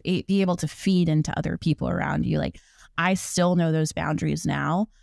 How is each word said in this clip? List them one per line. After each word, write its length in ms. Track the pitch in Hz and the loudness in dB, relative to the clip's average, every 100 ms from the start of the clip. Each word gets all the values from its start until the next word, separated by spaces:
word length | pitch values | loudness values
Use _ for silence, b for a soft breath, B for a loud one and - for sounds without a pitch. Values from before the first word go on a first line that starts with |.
| - | -2
a-, 160 | 185 | -2
be 180 | - 196 | 0 2
able 140 | 185 175 | 2 0
to 120 | 151 | -4
feed 420 | - 196 185 165 | -2 2 4 4
into 280 | 156 - - | 2 0 -2
other 200 | - - | -4 -2
people 320 | 160 147 - | -2 0 -2
around 360 | 170 139 151 117 | -2 -2 -2 0
you. 120 | 151 | -2
Like, 220 | - - b b b - | -2 -8 b b b -4
I 180 | 175 190 | 0 0
still 400 | - 180 175 175 | -2 0 2 4
know 160 | 165 | 2
those 200 | 160 156 | 2 0
boundaries 540 | - 156 151 156 160 - | -2 -4 -2 -2 -2 -2
now. 420 | 139 143 175 226 _ | -2 -2 -2 -2 _